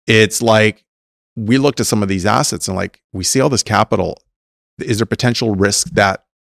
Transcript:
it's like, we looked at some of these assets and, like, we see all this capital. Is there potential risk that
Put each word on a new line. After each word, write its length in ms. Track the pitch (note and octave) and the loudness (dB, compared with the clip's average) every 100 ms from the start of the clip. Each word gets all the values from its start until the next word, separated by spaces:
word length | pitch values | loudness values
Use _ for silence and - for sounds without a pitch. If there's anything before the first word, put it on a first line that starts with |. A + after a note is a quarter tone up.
| - | 2
it's 340 | A2 G#2+ - | 4 4 2
like, 400 | A#2 A2 G#2+ G#2 _ _ _ _ _ - | 2 4 4 0 _ _ _ _ _ -8
we 200 | G#2+ C3 | 0 2
looked 220 | C#3+ C3+ | 2 0
at 60 | A2+ | 0
some 160 | A2 | 0
of 60 | G2+ | 0
these 160 | F#2+ | -2
assets 420 | F#2 A#2 C#3 F2 - | 0 0 -2 -4 -6
and, 80 | F#2 | -6
like, 240 | F#2 - _ | -6 -10 _
we 100 | G2 | -8
see 180 | F#2 C3+ | -4 0
all 80 | C#3 | 0
this 120 | B2 | -2
capital. 540 | - G#2 A2 G#2 E2+ - _ _ _ _ _ - | 0 0 2 0 -4 -8 _ _ _ _ _ -10
Is 140 | - G#2+ | -4 -2
there 40 | |
potential 500 | A2+ G#2 B2 A#2 A#2 | -2 -2 -2 -2 -2
risk 360 | G2 G2+ G2+ - | 0 0 0 -2
that 340 | - G2 F#2+ _ _ | 0 0 0 _ _